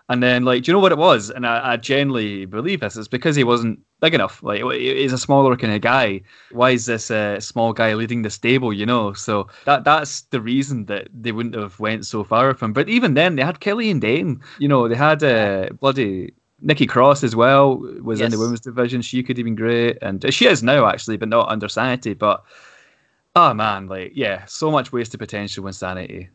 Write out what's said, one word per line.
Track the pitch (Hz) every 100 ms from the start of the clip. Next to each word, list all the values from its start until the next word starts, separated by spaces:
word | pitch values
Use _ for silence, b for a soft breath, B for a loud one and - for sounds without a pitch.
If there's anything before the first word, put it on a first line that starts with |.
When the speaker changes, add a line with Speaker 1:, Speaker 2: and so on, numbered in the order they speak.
| B
Speaker 1:
And | 123
then, | 127 123
like, | 127 123
do | 127
you |
know | 196
what | 190
it | 151
was? | 175 120 101
And | 127 120
I, | 117 127
I | 117
genuinely | 110 139 139 123 104 98
believe | 95 104 165 180
this. | 104 110
It's | 107
because | 127 165 147
he |
wasn't | 120 120 117 - _ _
big | 160
enough. | 156 95 -
Like, | - 104
he, | 123 127 127 135
he's | 135
a | 127
smaller | - 139 135 120
kinda | 113 104
guy. | 113 131 113 95 - b b
Why | 117 127
is | 123 113
this, | 110 -
uh, | 110 104 101
small | - 123 113
guy | 110 113
leading | 110 113 120
the | 107
stable, | - 117 131 123
you | 101
know? | 104 120 104
So | 101 - 104 95 B
that, | B 139
that's | 143 156 143 -
the | - 127
reason | 110 131 139 127 98
that | 101 -
they | 120 117
wouldn't | 110 117
have | 110 101 -
went | 107 110
so | - 110
far | 98 113 135
with | 131
him. | 113
But | 110 180
even | 233 220
then, | 135 180 143
they |
had | 147 165
Killian | 202 220 220 156
Dane. | 107 147 185 120 B B
You | 143
know, | 135 117
they | 120
had, | 147 156
uh, | 147 113 104 98 95 -
bloody | 135 135 104 95 - - _ _
Nikki | 151 147 131
Cross | 120 135 139
as | 123
well, | 113 123 139 139 127 - -
was | 117 107
in | 117
the | 107
Speaker 2:
Yes. |
Speaker 1:
women's | 117 117
division. | 127 120 120 123
She | - 127
could | 123 123
have |
been | 117 107
great. | 113 120 117 117
And | 98 98 135
she | - 240
is | 151
now, | 117 143 107
actually, | - - 104
but | 110
not | 117 -
under | 110 104
Sanity. | 110 127 123 117
But, | 98 104 95 _ b b b b b b b _
oh, | 175 160
man, | 107 110 98 95
like, | 95 90
yeah, | 135 113 95
so | - - 156
much | 147 123
wasted | 120 113 104
potential | 107 104 101 - 95
in |
Sanity. | 92 92 92 92 95 92